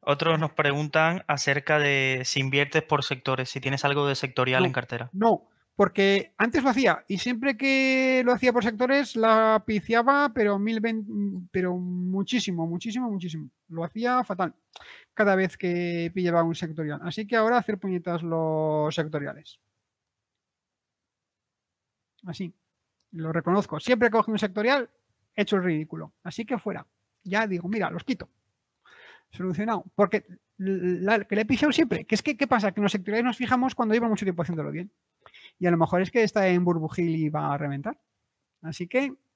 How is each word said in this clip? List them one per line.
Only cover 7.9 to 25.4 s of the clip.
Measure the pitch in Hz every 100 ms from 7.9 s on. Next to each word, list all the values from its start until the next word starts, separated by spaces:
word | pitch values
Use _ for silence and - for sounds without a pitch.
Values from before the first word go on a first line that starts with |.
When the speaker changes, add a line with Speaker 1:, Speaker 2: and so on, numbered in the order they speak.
| 262 262 262 247
Speaker 2:
lo |
hacía | 247 254
por | 240 214
sectores | 214 247 277 269 226
la | 220 220 220 220 214
piciaba, | 214 - 233 233 285 285 -
pero | 208 202
mil | 208 226
vein-, | 226 220 208 214 202 185 180
pero | 185 180 180
muchísimo, | 180 180 180 190 190 247 202 175 165
muchísimo, | 170 226 220 247
muchísimo. | 196 175 156 139 _ _
Lo | 165 165
hacía | 220 240 247 240
fatal | 180 175 - _ - - - _
cada | - 190 190
vez | 185 -
que | 185 175 175 170 170
pillaba | 185 175 170
un | 165 165
sectorial. | 160 156 151 147
Así | 170 165 208
que | 233
ahora | 220 240
hacer | - 208
puñetas | 196 180 170 170
los | 165 165 160 156 156 151 151
sectoriales. | 156 156 151 143 147 - - _ _ _ _ _ _ _ _ _ _ _ _ _ _ _ _ _ _ _ _ _ _ _ _ _ _ 185
Así, | 170 180 - _ _ _ _ _
lo | 165 160
reconozco. | 165 170 190 202 151
Siempre | - 247 233
que |
cojo | 220 214
un | 214
sectorial, | 214 185 220 277 233 _ _ _ _
he | -